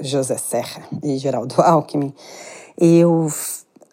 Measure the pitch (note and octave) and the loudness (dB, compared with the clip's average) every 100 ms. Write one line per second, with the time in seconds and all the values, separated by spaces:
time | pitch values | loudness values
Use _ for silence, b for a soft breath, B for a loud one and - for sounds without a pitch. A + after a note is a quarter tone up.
0 | C#3+ C#3 C3 A2+ - A#2+ A#2 - - B2 | -6 -4 -2 -4 -4 -6 -6 -12 -14 -8
1 | D3+ C3 C#3 B2+ B2 - D#3+ D#3+ D3+ D3 | -6 -4 -4 -4 -4 2 4 4 2 -4
2 | C#3 - B B B B B - E3+ E3+ | -4 -8 B B B B B 0 6 6
3 | E3+ E3 D#3 - - - _ _ _ | 6 4 0 -4 -10 -12 _ _ _